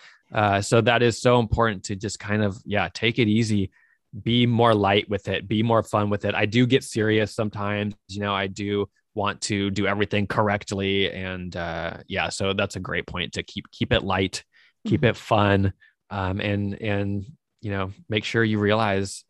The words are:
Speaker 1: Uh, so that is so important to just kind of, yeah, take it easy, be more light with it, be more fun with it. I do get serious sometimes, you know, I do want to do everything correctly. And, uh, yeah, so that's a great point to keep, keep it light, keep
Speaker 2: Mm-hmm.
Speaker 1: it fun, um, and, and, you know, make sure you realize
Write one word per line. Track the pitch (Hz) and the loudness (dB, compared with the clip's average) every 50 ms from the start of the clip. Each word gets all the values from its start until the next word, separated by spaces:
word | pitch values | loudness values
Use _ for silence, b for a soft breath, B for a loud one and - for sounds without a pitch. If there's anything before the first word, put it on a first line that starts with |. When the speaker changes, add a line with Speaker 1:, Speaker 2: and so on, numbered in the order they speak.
| B B B B B _ - | B B B B B _ 0
Speaker 1:
Uh, | 113 107 104 98 98 | 2 2 4 4 2
so | 101 - 123 117 | 2 4 4 4
that | 107 120 117 117 | 6 6 4 4
is | 120 117 107 - | 4 2 2 2
so | - 123 123 123 | 4 4 4 4
important | 113 104 - 117 117 113 104 92 - | 4 2 2 2 2 0 0 -4 -8
to | - 104 | -8 -8
just | 92 107 101 - - | -6 -6 -8 -8 -8
kind | - 101 104 107 107 | -6 -2 0 0 0
of, | 101 92 120 - | 0 -2 -4 -8
yeah, | - 101 101 87 82 - | -4 -2 -2 -2 -2 -4
take | - 110 117 117 - | -2 -2 0 2 2
it | 117 104 | 2 4
easy, | 104 113 117 107 107 101 95 - b b b b b b b _ - 101 - | 4 2 2 2 0 0 0 -2 b b b b b b b _ -18 -8 -4
be | 113 117 123 120 | 0 2 2 2
more | 120 117 113 120 117 110 | 4 4 4 6 6 6
light | 104 101 98 101 104 - - | 4 4 4 4 2 2 0
with | 104 98 - - | -4 -6 -4 -4
it, | 95 - 90 | -4 -4 -4
be | 95 107 107 113 | -2 0 0 2
more | 117 113 110 - | 2 2 2 2
fun | - - 107 104 101 | 0 0 0 0 0
with | 104 101 - | -2 -2 -2
it. | 101 - | -2 0
I | 101 107 | 0 -2
do | 104 104 120 127 | 2 2 2 4
get | 120 131 131 - | 4 2 0 0
serious | - - 113 107 110 107 110 107 104 - | -2 -2 -2 0 2 2 2 0 -2 -2
sometimes, | - 110 107 - 104 101 101 104 104 104 104 101 - _ | -4 -4 -4 -4 -6 -4 -4 -2 -2 -4 -4 -6 -10 _
you | - 98 101 | -12 -8 -4
know, | 101 101 101 | -2 -2 -2
I | 98 98 | -2 -2
do | 98 98 101 101 101 101 101 98 - _ _ _ _ _ | -4 -6 -6 -4 -2 -2 -2 -2 -4 _ _ _ _ _
want | 107 98 101 95 - | -4 -2 -2 -4 -4
to | - - 107 98 98 101 | -4 -4 -2 0 0 -2
do | 98 107 98 | -2 0 0
everything | 98 101 104 104 - - 104 101 | 0 0 0 -2 0 0 -2 -2
correctly. | - - 113 107 104 101 104 - - 104 98 98 98 98 98 98 - | 0 0 0 2 2 0 -2 -4 -6 -4 -2 0 0 0 0 0 -2
And, | - 92 92 92 92 90 90 90 82 | -2 -6 -8 -8 -8 -8 -8 -8 -8
uh, | 87 85 85 82 82 82 85 - - - | -6 -6 -6 -6 -6 -8 -8 -10 -10 -12
yeah, | - 95 92 80 78 | -8 -4 -4 -4 -4
so | - - 98 98 | -4 -2 -2 -2
that's | 98 101 101 95 - | 0 0 -2 -4 -4
a | 98 | -8
great | 90 - 80 87 - | -8 -6 -6 -6 -6
point | - - 90 87 - - | -6 -6 -6 -6 -6 -6
to | 95 85 | -8 -10
keep, | - - - - _ | -8 -12 -14 -14 _
keep | - - 151 - 123 | -6 -6 -2 0 0
it | 107 - | 0 0
light, | 98 92 95 98 92 - - - b b b b b b _ _ | 0 0 0 0 -2 -2 -8 -12 b b b b b b _ _
keep | 226 185 160 | 0 0 4
Speaker 2:
Mm-hmm. | 147 113 | 4 2
Speaker 1:
it | 104 | 2
fun, | - - - 117 104 104 101 101 98 101 98 - b b b b b _ _ | 0 0 2 2 4 6 4 4 4 2 0 -2 b b b b b _ _
um, | 101 98 95 92 95 101 | -6 -4 -4 -4 -4 -4
and, | - 104 101 101 101 98 101 - | -2 -2 -2 -2 -4 -6 -6 -6
and, | 110 107 101 101 101 101 101 101 98 131 - _ _ _ _ _ | -4 -4 -2 -2 -2 -4 -4 -6 -8 -10 -16 _ _ _ _ _
you | 110 104 | -8 -6
know, | 98 95 95 95 98 - - - | -4 -4 -4 -6 -8 -14 -8 -2
make | 110 110 - | -2 -2 -2
sure | - - 117 113 | 0 0 2 2
you | 110 107 104 | 2 2 2
realize | 104 101 107 113 113 101 98 95 98 98 - - - | 4 4 4 4 2 2 0 0 -2 -4 -8 -14 -18